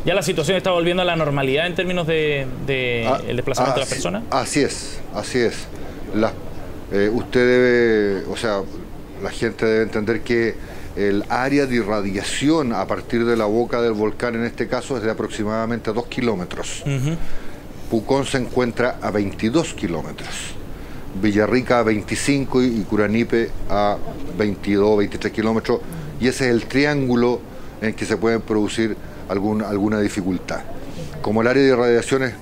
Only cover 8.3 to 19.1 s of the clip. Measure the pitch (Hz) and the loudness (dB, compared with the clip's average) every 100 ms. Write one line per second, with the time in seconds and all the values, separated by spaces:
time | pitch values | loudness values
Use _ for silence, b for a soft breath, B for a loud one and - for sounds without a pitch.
8.3 | 95 117 101 95 87 90 - - - 98 | -4 -2 -2 -4 -10 -12 -14 -14 -8 -8
9.3 | - 117 107 113 110 110 110 104 110 - | -2 -4 0 2 2 2 0 0 -2 0
10.3 | 117 113 - B B B - 101 101 - | 2 2 -2 B B B -2 0 0 0
11.3 | 120 131 143 135 123 104 107 98 95 - | -2 2 2 2 0 0 -2 -2 -4 -4
12.3 | - 139 165 131 98 95 101 - 117 117 | -2 2 2 2 -2 -2 -4 -2 0 2
13.3 | 117 107 110 117 123 117 104 107 - 123 | 2 2 2 0 0 0 0 -2 0 -2
14.3 | 117 117 - 110 127 - 131 110 107 110 | -2 -4 -4 -4 -2 -2 -2 -2 -2 -4
15.3 | - 107 110 113 117 113 110 - - 120 | -4 -2 -2 -2 -2 -2 -4 -4 -2 -2
16.3 | 98 90 - - - 147 139 139 165 B | -2 -4 -6 -6 -6 -4 -2 -2 0 B
17.3 | B B B B - - 113 104 135 135 | B B B B -12 -2 -2 2 0 2
18.3 | 135 113 127 123 117 123 - 110 | -2 0 0 0 2 0 0 -2